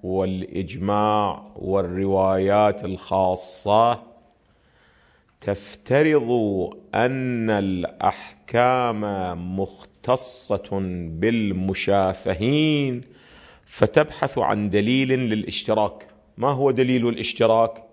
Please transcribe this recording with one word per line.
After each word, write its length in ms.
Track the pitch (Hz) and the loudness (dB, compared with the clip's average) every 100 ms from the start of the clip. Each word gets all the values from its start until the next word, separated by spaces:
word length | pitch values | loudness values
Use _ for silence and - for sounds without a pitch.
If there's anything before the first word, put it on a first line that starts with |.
والإجماع 1400 | 92 92 95 92 92 - 90 131 95 104 107 107 101 - - - | -2 -2 -2 -4 -6 -8 -8 -6 -2 0 2 2 0 -4 -12 -12
والروايات 1300 | - 95 90 90 98 95 95 95 95 104 104 101 | -2 -2 -2 -2 0 2 2 2 2 4 4 2
الخاصة 1300 | 95 92 - 95 92 92 - - 101 104 117 120 - - _ _ _ _ _ _ _ _ _ _ _ _ | -8 -10 -4 0 0 -2 -8 -10 2 4 4 2 -8 -20 _ _ _ _ _ _ _ _ _ _ _ _
تفترض 920 | - 98 - - - 135 156 151 120 123 107 98 87 - - | -6 -6 -8 -20 0 2 4 2 2 0 0 -2 -4 -8 -6
أن 560 | - 123 131 127 120 113 | 0 0 0 -4 -2 0
الأحكام 1500 | 104 98 92 85 - 95 - - - - 117 123 127 120 107 104 98 92 85 90 95 | 0 0 -2 -4 -2 -2 -2 -16 -20 -4 0 2 2 0 -2 -4 -4 -4 -6 -6 -4
مختصة 1080 | 95 - - _ - 127 - - - 101 - 98 92 90 85 80 | -6 -8 -20 _ -2 -2 -2 -16 -4 -4 -2 -6 -4 -6 -8 0
بالمشافهين، 1800 | 104 117 104 92 95 95 - 98 95 95 - 92 110 147 156 147 139 123 131 - - - - - _ | 0 2 0 -2 -2 -2 2 2 2 -2 -4 -2 0 2 2 0 -2 -4 -10 -20 -20 -20 -20 -20 _
فتبحث 720 | - 107 - 147 - 143 131 | 0 2 4 2 -2 -4 0
عن 300 | 87 104 104 | 0 0 0
دليل 400 | 101 107 131 135 | 0 2 2 2
للاشتراك. 960 | 131 123 107 92 - - 110 104 - - _ _ - | 0 0 -2 -4 -6 0 2 0 -2 -20 _ _ -4
ما 120 | 123 | -2
هو 200 | 135 139 | 2 2
دليل 380 | 120 127 127 117 | 2 2 2 2
الاشتراك؟ 640 | 117 113 - 113 113 113 - - | -2 -6 2 4 6 4 -2 -20